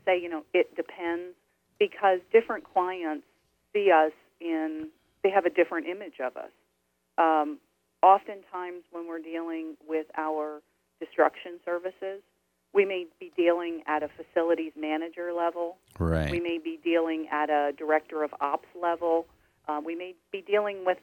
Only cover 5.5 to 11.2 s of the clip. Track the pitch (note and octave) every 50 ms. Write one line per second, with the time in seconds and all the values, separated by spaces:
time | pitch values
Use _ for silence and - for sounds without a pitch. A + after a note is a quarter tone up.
5.5 | - F#3 E3 - F3+ E3 - E3 F#3 G3+ G#3 D#3+ - - C3 B2+ - - - -
6.5 | _ _ _ _ _ _ _ _ _ _ _ _ - - E3 D#3+ D#3+ D#3 D3 D3+
7.5 | D3 - _ _ _ _ _ _ _ - - F#3 G3 G3+ - - G#3 G3 F#3 _
8.5 | F#3 F3+ F3+ F3+ F3 F3 - _ F3 E3+ E3+ E3+ E3 E3 D#3 E3 E3 E3 E3 E3
9.5 | E3 D#3+ D#3+ D#3+ D3 _ - D#3 D#3+ D#3 D#3 _ - D#3+ D#3 D#3 D#3 D3+ D3+ D3+
10.5 | D3+ D3+ _ _ _ _ _ _ _ - - - - -